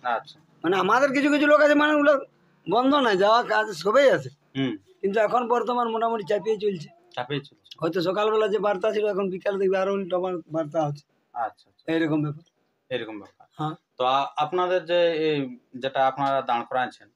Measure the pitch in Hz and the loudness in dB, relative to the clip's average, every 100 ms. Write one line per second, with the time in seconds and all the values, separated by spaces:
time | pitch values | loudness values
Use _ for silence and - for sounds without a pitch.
0 | 123 113 - - _ _ 160 190 180 233 | -2 -4 -6 -20 _ _ -2 0 2 4
1 | 277 269 285 294 294 294 294 294 294 302 | 4 2 2 2 4 6 6 4 4 4
2 | 285 277 - _ _ _ - 214 262 285 | 4 2 -2 _ _ _ -2 2 4 2
3 | 247 190 202 233 185 214 214 170 180 233 | 2 2 4 4 2 -2 -2 -4 2 4
4 | 277 170 123 _ _ 135 131 104 _ _ | 6 4 -2 _ _ -4 -4 -4 _ _
5 | 196 208 208 233 233 240 226 247 233 226 | -2 0 2 0 0 -2 0 -2 -2 -2
6 | 233 226 180 208 208 214 208 185 143 - | -2 -4 -2 -4 -2 -2 -2 -4 -12 -20
7 | _ - 127 143 - _ _ - 165 180 | _ -12 -6 -8 -8 _ _ -6 -4 -2
8 | 175 190 214 220 214 202 202 190 220 208 | -2 -2 0 0 0 0 0 0 -2 0
9 | 208 190 196 185 208 196 190 190 190 196 | -2 -2 -4 -4 -6 -2 0 0 0 -2
10 | 180 180 185 180 - 156 151 165 147 147 | -2 -4 -4 -6 -8 -8 -4 -2 -4 -6
11 | _ _ _ 120 110 - _ _ - 165 | _ _ _ -8 -8 -8 _ _ -4 -2
12 | 160 151 151 151 _ _ _ _ _ 127 | 0 0 -2 -6 _ _ _ _ _ -10
13 | 110 107 95 _ - - 156 165 _ - | -8 -14 -18 _ -20 -8 -8 -8 _ -4
14 | 127 135 - - 151 180 180 180 160 175 | 0 0 -2 -4 -4 -2 0 -2 0 2
15 | 170 160 156 147 131 123 _ 127 131 139 | 2 2 0 0 -4 -10 _ -8 -6 0
16 | 135 143 139 135 127 120 120 127 123 - | 0 0 -2 -2 0 -4 -2 -4 -4 -8
17 | - | -20